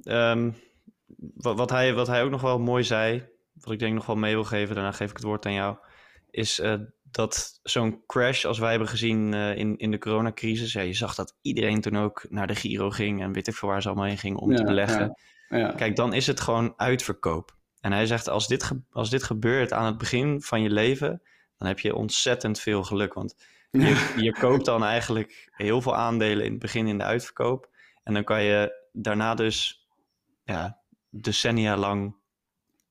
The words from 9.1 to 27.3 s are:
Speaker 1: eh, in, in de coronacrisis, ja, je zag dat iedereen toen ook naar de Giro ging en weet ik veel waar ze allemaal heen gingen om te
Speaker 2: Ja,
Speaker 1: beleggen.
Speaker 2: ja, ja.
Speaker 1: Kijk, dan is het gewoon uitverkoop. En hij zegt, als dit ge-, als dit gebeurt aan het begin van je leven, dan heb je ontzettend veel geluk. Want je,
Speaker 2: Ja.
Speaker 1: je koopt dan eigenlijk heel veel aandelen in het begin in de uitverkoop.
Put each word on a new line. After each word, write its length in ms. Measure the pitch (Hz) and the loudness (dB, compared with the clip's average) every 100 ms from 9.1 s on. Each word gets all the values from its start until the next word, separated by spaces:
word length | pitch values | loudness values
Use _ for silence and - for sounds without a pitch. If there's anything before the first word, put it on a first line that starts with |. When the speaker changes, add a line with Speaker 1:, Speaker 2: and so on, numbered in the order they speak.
| 110 107 | 2 0
Speaker 1:
eh, 220 | 104 104 104 | 0 -2 -2
in, 200 | 107 107 | -2 -2
in 140 | 110 | -2
de 80 | 107 | -2
coronacrisis, 760 | - 107 113 110 113 113 113 | 0 0 0 -2 -2 -2 -2
ja, 80 | 107 | -4
je 120 | 92 | -4
zag 220 | 95 113 | -2 -4
dat 220 | - 92 - | -4 -8 -8
iedereen 380 | - - 107 107 | -6 -2 0 0
toen 160 | 104 104 | 0 0
ook 300 | 104 - - | -2 -4 -8
naar 180 | 104 98 | -6 -4
de 80 | |
Giro 360 | 104 - 104 101 | 0 4 4 2
ging 320 | 101 104 101 | 0 0 0
en 100 | 95 | -2
weet 140 | 95 95 | -2 -4
ik 80 | |
veel 140 | 110 101 | -2 0
waar 140 | 98 | 0
ze 60 | 101 | 0
allemaal 180 | 101 101 | 0 0
heen 120 | 101 | 0
gingen 200 | 101 98 | -2 0
om 160 | 107 | 2
te 80 | 123 | 4
Speaker 2:
Ja, 60 | 104 | 4
Speaker 1:
beleggen. 500 | 98 101 110 107 - - _ - | 4 4 2 0 -4 -16 _ -4
Speaker 2:
ja, 80 | 117 | 0
ja. 140 | 107 | 0
Speaker 1:
Kijk, 240 | - 110 101 | 0 0 2
dan 160 | 120 | 0
is 140 | 107 135 | 2 0
het 140 | 139 | 0
gewoon 320 | - 117 117 - | 0 2 0 0
uitverkoop. 800 | 117 127 - 101 - 80 - - _ _ | 0 0 0 -4 -2 -2 -4 -16 _ _
En 120 | 101 | -2
hij 140 | 101 110 | 0 2
zegt, 220 | 117 - | 0 0
als 200 | 98 101 | -2 0
dit 140 | 131 | -2
ge-, 180 | - 131 - | -2 -6 -6
als 200 | - 110 | -6 -2
dit 120 | 131 | -2
gebeurt 500 | - 110 117 131 120 | -2 0 2 2 2
aan 140 | - 113 | 0 0
het 120 | 110 | -2
begin 440 | 117 123 139 143 | -2 0 2 0
van 200 | - 113 | 0 0
je 80 | 110 | 2
leven, 520 | 104 113 135 143 175 - _ _ _ | 4 2 2 -2 -4 -10 _ _ _
dan 120 | 95 | -4
heb 100 | 95 | -2
je 160 | 104 | -2
ontzettend 680 | 107 110 - - 123 110 107 | -2 -2 0 0 0 -2 -2
veel 220 | - 104 | 0 0
geluk. 320 | 95 101 101 | 0 -2 -2
Want 200 | 98 85 - - _ _ | -4 -10 -10 -20 _ _
je, 80 | 135 | 4
Speaker 2:
Ja. 160 | 143 135 - - | 6 4 2 0
Speaker 1:
je 100 | 110 | 0
koopt 320 | 110 127 135 | 2 4 4
dan 200 | 135 117 | 4 2
eigenlijk 640 | 107 117 - 110 104 - - | 2 0 0 -2 -4 -10 -20
heel 280 | - 104 117 | -4 0 2
veel 160 | 127 110 | 2 0
aandelen 480 | 117 117 107 104 | 0 2 2 2
in 60 | 110 | 0
het 100 | 110 | -4
begin 260 | 110 117 110 | -4 -2 0
in 120 | 104 | 0
de 60 | |
uitverkoop. 640 | 101 113 - | 0 -2 -4